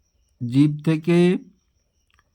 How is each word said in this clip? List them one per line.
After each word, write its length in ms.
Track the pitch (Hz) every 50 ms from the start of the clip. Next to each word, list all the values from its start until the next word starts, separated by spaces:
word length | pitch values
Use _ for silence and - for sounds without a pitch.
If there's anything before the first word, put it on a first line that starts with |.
| _ _ _ _ _ _ _ - 123
জীব 340 | 120 123 135 151 151 147 147 147
থেকে 540 | 165 160 156 160 175 170 175 175 180 185 - - - _ _ _ _ _ _ _ _ _ _ _ _ _ _ _ _